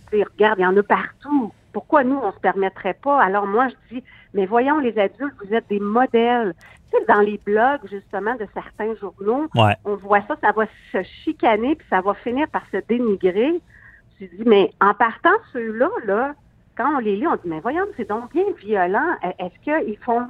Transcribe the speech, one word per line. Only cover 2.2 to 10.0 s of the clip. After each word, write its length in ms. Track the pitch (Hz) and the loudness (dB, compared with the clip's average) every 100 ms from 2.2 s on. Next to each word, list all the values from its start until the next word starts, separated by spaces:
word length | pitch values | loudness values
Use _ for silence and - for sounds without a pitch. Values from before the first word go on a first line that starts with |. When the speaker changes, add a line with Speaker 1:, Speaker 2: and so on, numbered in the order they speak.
Speaker 1:
on 100 | 208 | -4
se 80 | - | -2
permettrait 560 | 190 190 190 - 190 180 | -2 0 -2 -4 -6 -4
pas ? » 200 | 277 277 | 0 2
Alors 240 | 190 202 202 | 2 2 0
moi, 200 | 214 254 | 0 0
je 260 | - - 247 | -4 -14 -16
dis, « 80 | - - - 196 | -16 -20 -8 -4
Mais 120 | 190 | 0
voyons, 320 | 233 262 302 | 2 2 2
les 180 | 247 208 | 0 0
adultes, 380 | 196 - 190 - 196 | -2 -2 -10 -10 -4
vous 80 | |
êtes 160 | 226 - | -4 -2
des 100 | 202 | -2
modèles. » 760 | 202 226 262 233 233 240 208 165 - - - | 0 0 2 2 2 2 -2 -6 -14 -20 -2
Tu 60 | 494 | 0
sais, 80 | - | 4
dans 120 | 208 | 4
les 180 | 208 208 202 | 4 0 0
blogs, 360 | 208 254 285 196 | 2 2 0 -6
justement, 440 | 202 - 196 208 247 | -14 -10 -6 -4 -6
de 120 | 196 190 | -8 -12
certains 400 | - - 214 220 | -12 -8 -8 -6
journaux, 480 | 190 - 196 262 311 | -12 -8 -2 -2 -2
Speaker 2:
Ouais. 220 | 120 107 - 202 | -2 -2 -4 -6
Speaker 1:
on 100 | |
voit 260 | 202 | -8